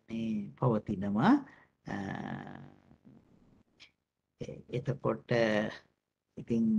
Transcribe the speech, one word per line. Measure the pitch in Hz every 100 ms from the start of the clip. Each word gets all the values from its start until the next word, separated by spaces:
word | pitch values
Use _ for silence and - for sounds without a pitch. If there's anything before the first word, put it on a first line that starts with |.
මේ | - 113 113 107 101
පවතිනවා. | - 127 107 - 98 101 101 175 285 - - _ _
අ, | - 101 98 92 98 92 - 95 50 50 50 50 - - _ - - - _ _ - _ _ _ _ -
එ-, | - - -
එතකොට | 127 135 - 117 113 - 120 113 107 110 - _ _ _ _ _ -
ඉතින් | - 120 -